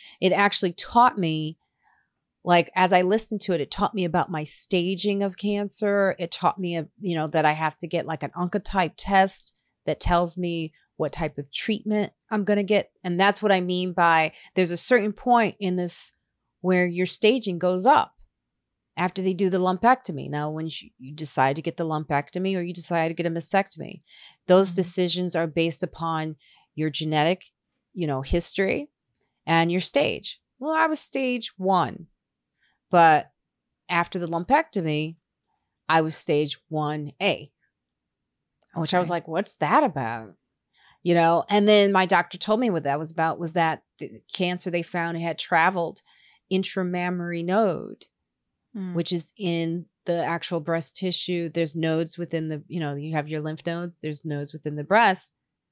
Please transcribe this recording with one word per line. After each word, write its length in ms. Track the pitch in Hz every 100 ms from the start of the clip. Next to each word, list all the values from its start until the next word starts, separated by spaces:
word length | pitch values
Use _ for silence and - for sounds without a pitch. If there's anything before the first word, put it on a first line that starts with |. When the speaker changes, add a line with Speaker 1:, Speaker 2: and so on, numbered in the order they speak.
| - -
Speaker 1:
It 100 | 180
actually 420 | 180 202 - 185
taught 440 | - - 240 240 208
me, 400 | 165 156 156 160 _ _ _ _ _ _ _ _ 180
like, 260 | 175 170 185
as 180 | 180
I 80 | 180
listened 380 | 185 220 - 208
to 120 | -
it, 80 | 165
it 100 | 139
taught 220 | - 202 208
me 100 | 175
about 260 | 170 147
my 120 | 160 151
staging 800 | - - 185 175 185 208 196
of 140 | 202 185
cancer. 800 | 208 202 202 - 208 202 190 -
It 120 | 170
taught 260 | - 175 -
me, 180 | 175 170
uh, 80 | 151 -
you 140 | 185 165
know, 120 | 156
that 180 | 160 151
I 60 |
have 240 | 156 156 -
to 80 | 165
get, 180 | 170 -
like, 180 | 156
an 80 | 143 175
Oncotype 580 | 180 202 - 196 165 -
test 580 | 190 196 190 - - - _ _ -
that 140 | 151
tells 380 | - 175 170 180
me 360 | 175 170 156 _ _ -
what 140 | 151
type 260 | - 151 147
of 140 | 139
treatment 640 | - - 208 214 214 - _ -
I'm 120 | 208 196
gonna 180 | 208
get. 280 | 190 208 - _
And 160 | 185 175
that's 220 | 202 202
what 100 | 208
I 100 | 190
mean 320 | 180 180 180
by 400 | 175 170 160 160 - - -
there's 160 | 175
a 60 | 175
certain 360 | - 247 208
point 420 | - 247 240 208 -
in 160 | 190 180
this 380 | 175 - - - _ _ _ _
where 240 | 180 185 180
your 200 | 175 175
staging 520 | - 214 254 202 170
goes 260 | 180 185 220
up. 300 | 302 - _ - _ _ _ _ _ _ -
After 220 | 180 190
they 100 | 190
do 160 | 180 190
the 100 | 185
lumpectomy. 720 | 185 185 233 254 - 143 139
Now, 220 | 147 151
when 160 | 156 160
you, 220 | - - _
you 160 | 131 151
decide 400 | 151 - 135 151
to 60 |
get 140 | 165 170
the 80 | 165
lumpectomy 720 | 156 151 143 - 180 190 190
or 60 |
you 120 | 175
decide 340 | 175 165 170 165
to 60 | 165
get 100 | 170
a 60 |
mastectomy, 720 | 165 - 196 196 156 - - _ - - _ -
those 240 | 185 190
Speaker 2:
Mm-hmm. 60 | 175
Speaker 1:
decisions 600 | 180 - 175 175 180 170
are 120 | 165
based 340 | 165 165 160
upon 540 | 165 - 165 160 156 151 _ _ _ 147
your 140 | 156
genetic, 540 | 143 156 156 156 185 - _ _ _ _
you 120 | 190 156
know, 160 | 135
history 680 | 135 170 - - 196 - 294 _ _ _ _ _ -
and 240 | 165 170
your 100 | 180
stage. 580 | - 285 - 82 - - _ -
Well, 140 | 285
I 120 | 320 320
was 120 | 311
stage 540 | - 269 254 247 - -
one, 500 | 185 180 127 - 165 _ _ _ _ _ _ _ -
but 400 | 175 165 151 - _ _ _ _ _ -
after 320 | 170 170 185
the 80 | 165
lumpectomy, 880 | 165 175 294 320 202 160 151 156 165 _ _ _ _ _ _ -
I 140 | 160
was 120 | 160 156
stage 440 | - 147 147 - -
one 460 | 156 147 151 147 -
A, 300 | 196 117 - _ _ _ _ _ _ _ _ _ _ _ _ 160
which 180 | 156
I 60 | 180
was 80 | 170
Speaker 2:
Okay. 80 | 170
Speaker 1:
like, 120 | -
"What's 280 | 165 208 -
that 280 | 151 262
about?" 520 | 262 143 113 113 107 - _ _ _ _ _ _
You 140 | 175 170
know, 300 | 165 170 -
and 180 | 208 208
then 260 | 208 202
my 120 | 190 185
doctor 320 | 180 - 185
told 220 | - 220
me 100 | 247
what 140 | 165
that 160 | 139 147
was 120 | 160
about, 280 | 160 165 -
was 140 | 170
that 300 | 170 160 151 _ -
the 220 | 151 - -
cancer 360 | - 180 180 185
they 140 | 170
found 340 | 165 175 170 170
had 220 | 170 160
traveled 600 | - 165 170 190 160 - _ _ _ _ -
intramammary 920 | 190 190 196 180 180 180 180 175 170 170
node, 600 | 202 208 151 50 - - _ _ _ _ _ _ 208
Speaker 2:
Mm. 180 | 185
Speaker 1:
which 180 | 170 160
is 220 | 175 - -
in 480 | 185 170 165 175 160 _ -
the 180 | 170
actual 360 | 143 170 - 170
breast 360 | 151 165 - -
tissue. 540 | 190 175 - 175 165
There's 260 | 170 160 165
nodes 420 | 160 160 160 -
within 300 | 170 160 160
the, 140 | 151 -
you 120 | 175
know, 140 | 147 143
you 180 | 151 156
have 120 | 151
your 140 | 156
lymph 240 | 156 156 170
nodes, 320 | 170 175 -
there's 260 | 156 151 156
nodes 280 | 143 143
within 220 | 156 151 147
the 80 |
breast. 500 | 143 208 220 185 - _ _ _ _